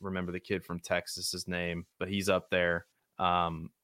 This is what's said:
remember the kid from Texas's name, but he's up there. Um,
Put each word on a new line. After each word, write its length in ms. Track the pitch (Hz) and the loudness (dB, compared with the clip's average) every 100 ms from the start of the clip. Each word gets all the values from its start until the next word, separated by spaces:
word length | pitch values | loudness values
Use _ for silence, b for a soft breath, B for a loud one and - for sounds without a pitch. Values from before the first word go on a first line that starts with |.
remember 320 | 98 92 90 | -4 -4 -4
the 80 | 87 | -6
kid 240 | - 95 | -4 -4
from 160 | - 87 | -4 -8
Texas's 680 | - 87 - - 87 90 87 | -2 -2 -2 -6 -6 -6 -4
name, 400 | 87 87 85 87 - | -2 -2 -4 -8 -8
but 100 | 92 | -2
he's 200 | 101 95 | 0 4
up 220 | 92 - | 2 4
there. 360 | 92 87 85 - _ _ - | 2 4 2 -2 _ _ -2
Um, 520 | 90 87 85 80 85 - | 2 4 2 -2 -10 -16